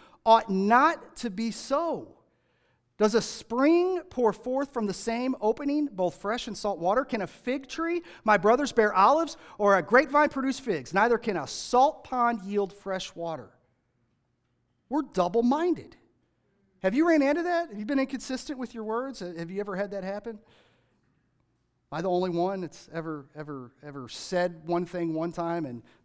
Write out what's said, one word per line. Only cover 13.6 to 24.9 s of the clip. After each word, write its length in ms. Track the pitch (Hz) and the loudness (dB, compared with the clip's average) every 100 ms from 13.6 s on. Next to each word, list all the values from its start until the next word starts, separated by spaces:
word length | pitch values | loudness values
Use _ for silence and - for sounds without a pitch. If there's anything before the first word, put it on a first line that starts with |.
| _ _ _ _ _ _ _ _ _ _ _ _ - | _ _ _ _ _ _ _ _ _ _ _ _ -6
We're 140 | 277 | -6
double-minded. 920 | 277 190 175 226 240 294 349 320 - - _ _ _ _ _ _ _ _ | -4 -2 0 2 2 2 0 -2 -6 -20 _ _ _ _ _ _ _ _
Have 120 | 190 | -2
you 140 | 247 339 | 2 4
ran 140 | 311 | 4
into 200 | 269 311 | 4 2
that? 260 | 349 339 330 | 0 -2 -4
Have 80 | 208 | -8
you 80 | 214 | -2
been 120 | 277 | -2
inconsistent 580 | 262 262 - 254 - 254 | -2 -4 -8 -8 -8 -10
with 160 | 240 | -10
your 100 | 226 | -8
words? 360 | 214 226 269 233 | -6 -4 -6 -10
Have 300 | 180 170 170 | -10 -10 -8
you 100 | 190 | -8
ever 160 | 208 185 | -6 -4
had 160 | 202 | -6
that 120 | 196 | -6
happen? 280 | 185 208 233 214 _ _ _ _ _ _ _ _ _ _ _ _ _ _ _ | -8 -8 -10 -14 _ _ _ _ _ _ _ _ _ _ _ _ _ _ _
Am 60 | 151 | -6
I 40 | |
the 80 | 185 | 0
only 200 | 180 185 | 0 0
one 300 | 170 185 190 | 0 -2 -2
that's 280 | 165 - - | -8 -12 -12
ever, 340 | 165 160 151 131 151 | -10 -8 -10 -12 -14
ever, 360 | 147 139 123 _ | -12 -12 -12 _
ever 240 | 147 139 120 | -16 -12 -12
said 540 | - - 180 175 165 160 | -12 -4 -2 -2 -4 -4
one 180 | 170 | -2
thing 300 | 175 | -2